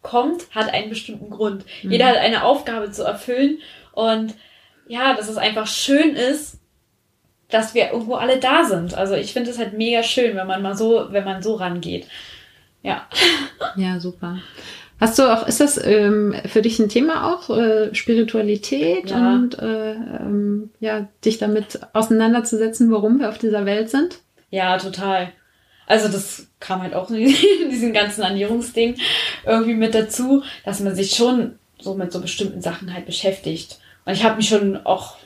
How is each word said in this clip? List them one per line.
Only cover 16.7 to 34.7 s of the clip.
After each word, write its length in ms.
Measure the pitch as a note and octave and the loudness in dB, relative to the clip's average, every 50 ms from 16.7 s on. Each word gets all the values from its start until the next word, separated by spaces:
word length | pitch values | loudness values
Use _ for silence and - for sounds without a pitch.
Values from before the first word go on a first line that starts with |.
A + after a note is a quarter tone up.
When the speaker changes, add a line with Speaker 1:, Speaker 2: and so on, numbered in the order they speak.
| A3+ - | 2 2
Speaker 2:
ein 100 | A3 G3+ | 0 2
Thema 460 | - A#3+ C4+ D#4+ D#4+ D4+ - E4+ F4 | 4 2 2 2 0 0 -2 -2 -2
auch, 160 | F4+ - - | -4 -4 -2
äh, 420 | A3 A3 A#3 A3 A3 G#3+ G#3+ G#3 | 0 0 2 2 2 2 2 0
Spiritualität 1160 | G#3+ - - - A#3 A3+ A3+ A3 - A3 G#3+ G#3 G#3 G#3 - - C4+ C#4 D4+ E4 F4+ F#4 - F#3+ | -2 -4 0 2 2 2 2 2 0 -2 0 0 0 -2 -2 -4 -2 0 0 0 0 0 -2 -2
Speaker 1:
Ja. 240 | G3 A#3+ A#3+ A#3+ B3 | 0 2 4 4 4
Speaker 2:
und, 240 | B3 B3 B3 B3 - | 4 2 0 -2 -6
äh, 360 | - A3 A3 A3 A3 A3 G#3+ | -4 -4 -4 -4 -4 -6 -6
ähm, 760 | A3 A3+ - - - - G3+ G#3 G3+ G#3 G3+ G#3 G#3 G#3+ G#3+ _ _ | -8 -10 -10 -8 -8 -6 -4 -2 -2 0 -2 -2 -4 -6 -10 _ _
ja, 300 | A3 G#3+ G#3+ G#3+ G3+ G3+ _ _ - | -6 -4 -4 -4 -6 -10 _ _ 0
dich 140 | A3+ A3 - | 0 0 2
damit 420 | G#3+ G#3 G#3 G#3+ G#3 - - - - - | -2 0 0 0 -2 -4 -12 -14 -14 -4
auseinanderzusetzen, 1000 | - A3 A3 A3 A3+ A3 A3+ A3+ A#3 A#3+ A#3 - A#3 G#3+ A3 A3 A3+ - A#3+ A3+ | 0 0 2 4 4 4 6 4 4 2 2 0 0 0 0 0 2 4 4 4
warum 260 | A3 G#3 G3+ A3 A#3+ C#4+ | 4 4 4 4 4 4
wir 120 | C4+ A3 | 2 -2
auf 80 | G#3+ - | -4 -2
dieser 280 | A#3 A3+ G#3 G#3 G3+ | 0 0 0 2 0
Welt 240 | G3 G3+ G#3+ A3 A3+ | 0 0 0 -2 0
sind? 300 | - C#4 D#4 F4+ - - _ _ _ _ _ _ | 0 0 0 0 -4 -12 _ _ _ _ _ _
Speaker 1:
Ja, 280 | - F#3+ F#3 F#3 F#3 F#3 | -4 -2 0 0 0 0
total. 540 | F#3+ F#3+ F#3 F3+ G3 G3 F#3+ F#3 F3+ F3+ - _ _ _ _ _ _ _ _ _ _ - | -2 -6 -8 -6 -2 0 0 0 -2 -4 -10 _ _ _ _ _ _ _ _ _ _ 2
Also 180 | G#3+ A3 G#3+ | 4 4 4
das 400 | G#3+ F#3 F#3+ G3 - - - - _ _ _ | 2 -2 -2 -6 -8 -12 -16 -18 _ _ _
kam 220 | - - F#3 F#3 | -8 -6 -6 -6
halt 120 | F#3 E3+ - | -6 -6 -6
auch 160 | F3+ F#3 - | -6 -6 -4
in 140 | A#3 A3 A3+ | -2 4 4
<laughs> 440 | C4+ C#4 - - G#4 F#4+ E4 E4+ C#4 | 4 6 6 6 6 6 4 2 -2
diesem 220 | B3+ A#3 A3+ A#3 | -2 -2 -2 0
ganzen 300 | G#3+ G#3 G#3 G#3 - - | 2 2 0 0 -2 -2
Ernährungsding 720 | G3 F#3 G3 G3 G3+ G#3 A#3 A#3+ A#3+ - - A3+ A#3 A#3 A#3+ - - - - - - - - - - | -2 -2 0 -2 -2 -2 -2 -4 -4 -4 0 0 0 0 0 -4 -4 -2 -2 -2 -4 -6 -8 -6 0
irgendwie 300 | - A3+ A3+ A3+ A3+ A#3 | 2 2 2 2 2 2
mit 200 | A3 A3 A3+ A3 | 2 2 2 2
dazu, 480 | A3 G#3+ G#3+ - - B3 B3+ C#4 C#4 C4+ - - - - | 0 0 0 -2 -4 2 4 2 2 2 -2 -16 -10 -8
dass 140 | G3+ G3 G3 | -6 -6 -2
man 160 | G3+ G3 F#3 | -2 -2 0
sich 220 | F3+ G3 G3 - | 0 -2 0 2
schon 420 | - A#3 B3+ C4 A#3+ - - - _ _ _ _ _ | 2 2 4 4 2 0 -2 -6 _ _ _ _ _
so 140 | - F#3+ F#3+ | -10 -8 -6
mit 180 | G3 F3+ F3 | -6 -6 -6
so 80 | - F3+ | -6 -8
bestimmten 400 | F3+ E3+ - - G3+ F#3 - F3 | -8 -8 -6 -4 -6 -6 -6 -6
Sachen 340 | F3 F3 E3+ - G3 F3+ F3+ | -8 -8 -8 -8 -12 -12 -12
halt 120 | F3+ - | -12 -10
beschäftigt. 760 | - E3 - - F#3+ F#3+ - - D#3 D#3+ D#3+ - - - _ _ _ _ _ _ | -8 -8 -2 -2 -2 -2 -2 -6 -8 -8 -8 -10 -14 -20 _ _ _ _ _ _
Und 80 | - | -6
ich 100 | F#3+ G3+ A3 | -2 2 2
hab 120 | A3 G#3+ | 2 2
mich 120 | A3 G#3+ G#3 | 2 0 2
schon 380 | A3 G3+ G3+ G3 | 2 2 2 2